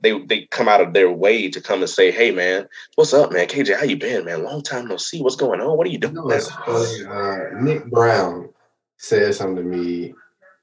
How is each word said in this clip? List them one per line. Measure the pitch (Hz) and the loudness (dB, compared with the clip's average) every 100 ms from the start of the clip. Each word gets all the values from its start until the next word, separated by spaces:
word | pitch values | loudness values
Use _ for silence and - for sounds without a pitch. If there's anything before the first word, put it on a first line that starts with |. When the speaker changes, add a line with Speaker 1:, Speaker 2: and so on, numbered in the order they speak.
Speaker 1:
they, | 113 104 | 0 0
they | 90 110 - | -2 -4 -4
come | - 117 | -2 4
out | 101 | 6
of | 87 | 6
their | 95 92 | 4 4
way | 87 98 113 95 | 4 2 2 0
to | 90 | -6
come | - 98 | -4 -2
and | 87 | 0
say, | - 92 | 4 4
"Hey, | 92 117 | 4 2
man, | 92 90 92 - - - - | 2 0 -2 -4 -16 -6 0
what's | 156 | 4
up, | 139 - | 4 4
man? | 90 87 | 2 0
K | 139 | 0
J, | 135 | 0
how | - | 0
you | 147 - | 0 -2
been, | 110 113 | -2 -4
man? | 85 85 | -4 -6
Long | 101 147 | -6 -8
time | 139 127 120 | -8 -8 -8
no | 92 | -8
see. | - 170 | -8 -4
What's | 127 - | -2 0
going | 135 95 | 0 0
on? | 131 156 | 0 0
What | 180 | 0
are | |
you | - | -2
doing | 110 160 | -6 -4
Speaker 2:
You | |
know, | 143 | -2
Speaker 1:
now?" | 113 | -2
Speaker 2:
it's | - | -2
funny, | - - 113 113 104 98 | -8 -4 -2 -2 -4 -10
uh, | 101 98 95 95 98 | -6 -6 -6 -8 -2
Nick | 139 156 120 | -2 -2 -2
Brown | - 117 107 90 87 - _ _ _ _ _ | 2 4 2 0 -4 -12 _ _ _ _ _
said | - 107 101 98 | -2 2 2 0
something | 98 90 | -4 -4
to | |
me | 87 90 87 87 87 - _ _ _ _ | -4 -4 -4 -4 -8 -14 _ _ _ _